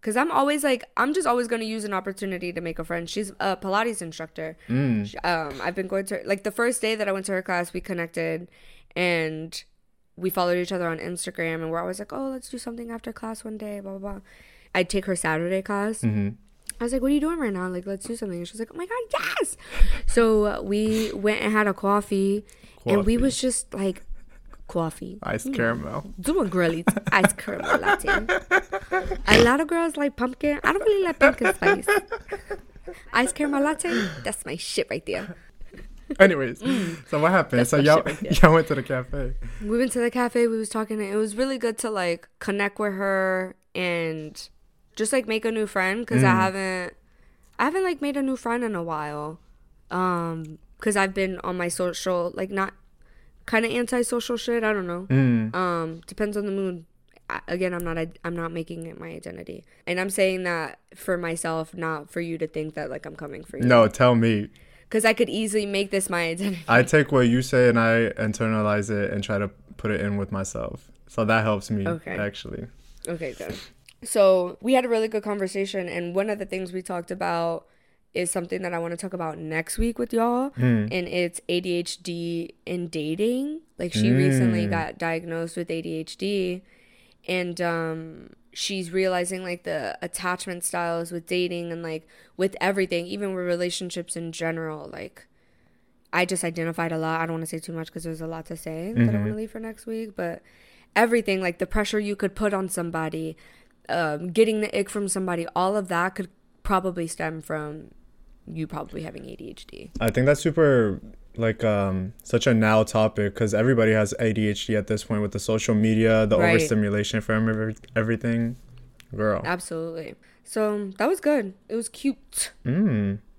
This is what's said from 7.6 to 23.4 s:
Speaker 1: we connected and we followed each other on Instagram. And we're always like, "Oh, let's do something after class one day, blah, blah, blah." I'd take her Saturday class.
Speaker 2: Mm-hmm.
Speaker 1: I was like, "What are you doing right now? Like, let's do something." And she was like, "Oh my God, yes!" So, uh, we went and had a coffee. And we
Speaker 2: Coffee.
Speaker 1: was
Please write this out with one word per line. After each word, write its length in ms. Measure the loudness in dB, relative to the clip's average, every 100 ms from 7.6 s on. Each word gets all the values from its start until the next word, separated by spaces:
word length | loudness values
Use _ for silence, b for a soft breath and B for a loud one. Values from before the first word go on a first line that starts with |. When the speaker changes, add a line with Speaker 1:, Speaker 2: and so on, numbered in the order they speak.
| -2
Speaker 1:
we 80 | -6
connected 680 | -6 -6 -4 -4 -4 -4 -8 b b b b -2
and 680 | 0 2 0 -4 -8 -12 -16 _ _ _ _ -4
we 140 | -2
followed 280 | 0 2 2
each 140 | 0
other 160 | -2 -2
on 120 | -4
Instagram. 560 | -6 -6 -8 -4 -4 -4
And 160 | -4
we're 80 | -4
always 180 | -4 -6
like, 140 | -8
"Oh, 160 | -6 -6
let's 200 | -8 -10
do 80 | -10
something 320 | -10 -10 -10
after 200 | -10 -10
class 320 | -10 -10 -10
one 140 | -10 -10
day, 220 | -10 -10
blah, 180 | -10 -10
blah, 140 | -8
blah." 100 | -10 b b b b b 0
I'd 140 | 2
take 160 | 0 0
her 100 | -2
Saturday 460 | 0 0 0 -2
class. 380 | 0 -2 -2 0
Speaker 2:
Mm-hmm. 280 | 0 0 -2 -4 -20 _ -18 -6
Speaker 1:
I 40 |
was 100 | -2
like, 80 | 0
"What 80 | 2
are 20 |
you 60 | 2
doing 180 | 2 0
right 140 | -2
now? 140 | -2 -4
Like, 180 | -4 -6
let's 180 | -8 -6
do 100 | -6
something." 220 | -6 -6
And 80 | -8
she 60 |
was 60 | -8
like, 100 | -10
"Oh 40 | -8
my 80 | -6
God, 360 | -4 -2 -2 -2 -2
yes!" 180 | -2 -4 B B B B B
So, 380 | 4 6 6 2
uh, 160 | 0
we 480 | -2 0 2 2 0
went 280 | 0 0 2
and 100 | 2
had 160 | 2 2
a 60 |
coffee. 720 | 2 2 2 2 0 2 0 -4 b b b 2
And 200 | 4 4
we 100 | 4
Speaker 2:
Coffee. 20 |
Speaker 1:
was 180 | 2 2